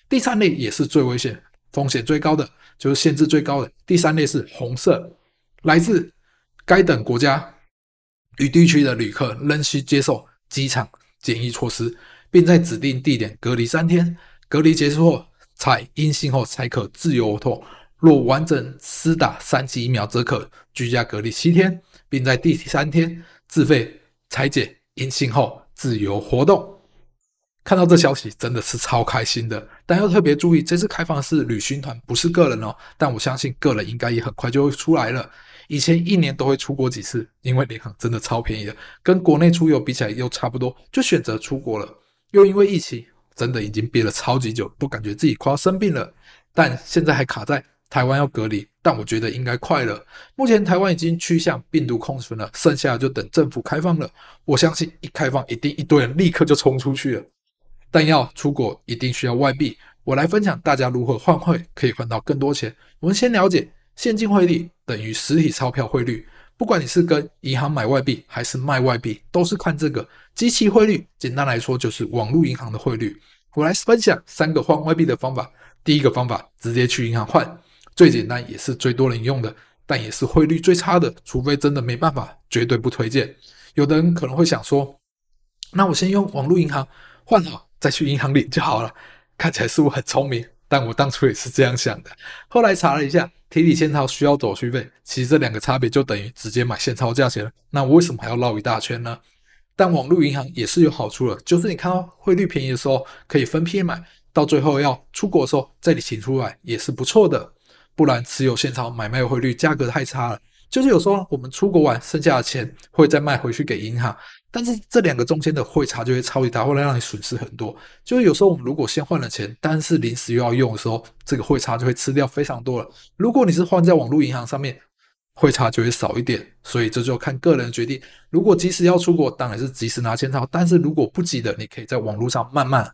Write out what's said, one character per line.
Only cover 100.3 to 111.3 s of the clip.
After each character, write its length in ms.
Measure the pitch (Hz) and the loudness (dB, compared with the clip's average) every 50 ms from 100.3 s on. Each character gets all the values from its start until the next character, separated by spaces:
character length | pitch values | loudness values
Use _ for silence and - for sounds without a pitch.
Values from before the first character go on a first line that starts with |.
| 135 | 0
行 120 | 139 127 135 - | -4 -8 -8 -6
也 120 | 123 107 | -6 -6
是 160 | - - 175 | -2 2 4
有 80 | 160 147 | 4 4
好 180 | - - 113 107 | 4 -2 -8 -8
处 200 | - - 127 117 | -6 -4 -4 -4
的， 120 | 92 - - | -4 -4 -2
就 120 | - 175 | 0 0
是 120 | 175 175 214 | 2 2 -2
你 80 | 165 | -4
看 140 | - - 180 | -4 -4 -2
到 120 | 185 185 175 - _ _ | -2 -2 -4 -6 _ _
汇 160 | - 196 180 | 0 0 2
率 100 | 180 190 | 2 2
便 200 | - - 143 131 | -2 -2 -4 -4
宜 60 | 131 | -4
的 60 | 127 | -4
时 120 | 123 - 139 | -2 0 0
候 180 | 135 127 - - - - _ - | 0 0 -2 -6 -20 -20 _ 0
可 100 | - 143 | 0 0
以 60 | 123 | 0
分 180 | - - 160 | 2 -2 -2
批 180 | 170 170 - 196 | -2 0 -2 -2
买， 220 | 180 165 - - - _ _ _ _ _ | -2 -2 -4 -8 -12 _ _ _ _ _
到 120 | - 156 151 | 0 0 2
最 160 | 151 156 143 | 4 2 2
后 200 | 131 156 143 135 | 2 2 2 2
要 260 | 147 143 - - _ - | 0 0 -2 -4 _ -16
出 160 | - - 214 190 | -8 -6 -4 0
国 140 | 180 160 | 0 0
的 40 | 131 | 0
时 80 | - - | 2 0
候 160 | 139 131 _ _ _ | -2 -2 _ _ _
再 120 | - 170 | 0 0
领 280 | 160 170 - - 120 107 | 0 0 -2 -8 -10 -8
出 200 | 104 127 131 131 | -4 -2 -2 -2
来 180 | 117 98 - _ | -2 -4 -8 _
也 140 | - - 113 | -8 -8 -8
是 140 | - - - | -6 -6 -6
不 140 | - - 127 | -6 -6 -4
错 240 | - - 220 202 165 | 2 4 4 4 4
的。 240 | 147 107 - - _ _ _ _ _ _ _ _ - | 2 -2 -6 -10 _ _ _ _ _ _ _ _ 0
不 100 | - 156 | 2 2
然 200 | 135 127 120 120 | 2 2 0 -2
持 200 | - - - 131 | -6 -4 -2 0
有 120 | 131 120 | 0 0
现 160 | - - 131 | 0 -4 -4
钞 180 | 120 135 120 117 | -4 -6 -8 -8
买 180 | 120 113 110 104 | -8 -8 -8 -4
卖 160 | - 131 127 | -2 -2 -2
汇 140 | 117 131 120 | 0 0 0
率 160 | 127 127 117 | 0 -2 -2
价 220 | - - 156 151 | 0 0 0 0
格 100 | 131 135 120 | 0 -2 -4
太 160 | - 147 131 | -2 -4 -6
差 260 | - - 135 120 120 | -6 -6 -6 -6 -6
了， 100 | 107 - _ _ _ _ _ - | -6 -10 _ _ _ _ _ -4
就 140 | - 262 | 0 2
是 60 | 262 277 | 4 4
有 100 | 208 165 | 4 4
时 100 | 175 196 | 4 2
候 160 | 202 196 190 - | 0 0 -2 -4